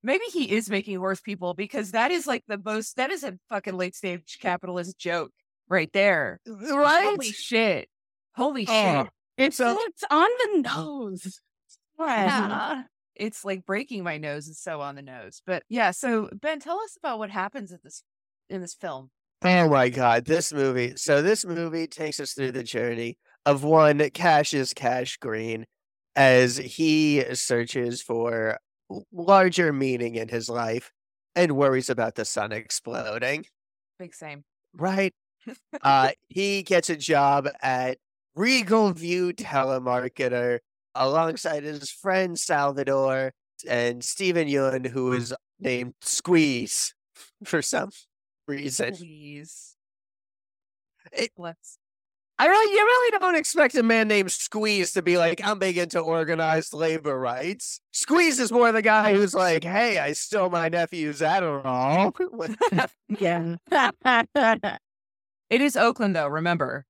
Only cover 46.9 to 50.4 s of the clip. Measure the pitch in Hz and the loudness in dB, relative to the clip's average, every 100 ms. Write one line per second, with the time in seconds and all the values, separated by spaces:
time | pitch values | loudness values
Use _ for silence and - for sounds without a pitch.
46.9 | _ _ _ - _ 208 165 - 160 185 | _ _ _ -20 _ -4 -2 -2 -4 -6
47.9 | - _ _ _ _ - 139 139 131 - | -12 _ _ _ _ -10 -8 -6 -4 -6
48.9 | 185 170 151 147 147 156 - - _ _ | -6 -18 -20 -18 -18 -20 -20 -20 _ _
49.9 | _ _ _ _ _ | _ _ _ _ _